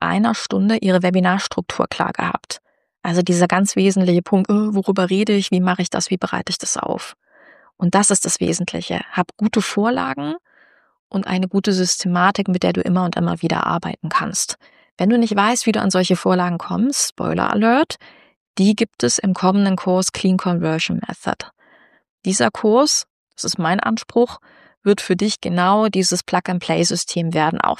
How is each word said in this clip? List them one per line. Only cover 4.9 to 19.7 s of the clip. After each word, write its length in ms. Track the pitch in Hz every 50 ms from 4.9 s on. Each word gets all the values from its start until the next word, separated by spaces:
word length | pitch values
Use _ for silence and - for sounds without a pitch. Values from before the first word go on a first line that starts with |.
| 196 196 185 196
rede 240 | 190 196 214 214 208
ich, 160 | 202 190 -
wie 100 | 196 180
mache 220 | 180 185 180 - 180
ich 80 | -
das, 180 | - - - -
wie 80 | 190
bereite 320 | 180 - - - - - -
ich 80 | 185
das 220 | - - - - -
auf?" 360 | - - - - - - - _ _ _ _ _ - - - _ _ _ _
Und 180 | - 185 175 -
das 140 | 196 202 -
ist 160 | 196 - -
das 160 | 175 - -
Wesentliche. 600 | 185 175 170 - 175 - - 170 180 - 180 175 - - -
Hab 240 | - 180 - -
gute 240 | - 208 220 - 220
Vorlagen 760 | 196 - - 202 208 226 247 254 - - 269 285 285 294 320 349 _ _ _ _ _ _ _ _ _ _ _ _ _ _
und 160 | - 190 190
eine 200 | - 185 185 185
gute 280 | 185 - 196 190 208 196
Systematik, 720 | 185 185 180 - - - 180 175 180 180 196 202 - 196 196
mit 140 | 180 175 -
der 100 | 180 175
du 80 | 180
immer 240 | 180 - 175 185 185
und 120 | 175 -
immer 260 | - 175 175 170 170 -
wieder 240 | 165 - - -
arbeiten 420 | - - 170 - 160 - - - 156
kannst. 480 | - - 156 151 - - - - - - _ - _ _ _ _ _ -
Wenn 100 | 180 202
du 60 | 240
nicht 200 | 240 233 220 214
weißt, 300 | 202 202 220 247 240 -
wie 40 | 233
du 100 | 202 214
an 120 | 208 196 185
solche 240 | 185 185 - 185
Vorlagen 420 | 175 - 185 185 180 180 175 175 170
kommst, 520 | - - 180 180 214 269 277 - - -
Spoiler 400 | - - - - 160 175 - -
Alert, 480 | - 208 214 226 240 269 330 - - - - - - - _ _ _ _ _ _ - -
die 160 | 190 202 214
gibt 300 | - 226 - _ - -
es 140 | 120 - -
im 140 | - 196 180
kommenden 440 | - - 185 190 202 202 196